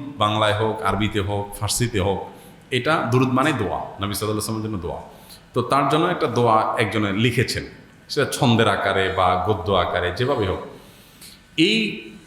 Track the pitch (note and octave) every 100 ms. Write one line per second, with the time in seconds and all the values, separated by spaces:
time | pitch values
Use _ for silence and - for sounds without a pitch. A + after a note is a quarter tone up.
0 | C#3+ - G#2 G#2+ G#2+ G2+ A2 G2+ F#2+ G2
1 | G#2+ G#2 F#2+ G2+ G2+ - G#2 - A#2+ A2
2 | G2 F#2+ - - - - - B2+ C3 D#3+
3 | A#2+ B2+ C3 B2+ C#3+ C3+ F#2+ D#2 - -
4 | G2 G2+ G#2 G#2+ G#2 A2 G#2+ G#2+ E2 C2
5 | - - - - - B2 - C3+ C#3+ D3+
6 | F3 F3 D3+ A2+ A#2+ A2 G#2+ - A2 G#2+
7 | G#2 G2 B2 A#2+ A2+ - - - - -
8 | - - C3+ - C3+ A2+ G#2+ G2 G2+ F#2+
9 | F#2+ F2+ F#2 F2+ - G2+ G2+ F#2+ F2 F2+
10 | F2 F2 B2 C3+ G2 E2+ - - - -
11 | - - - - - - E3+ A3 G#3+ -
12 | - -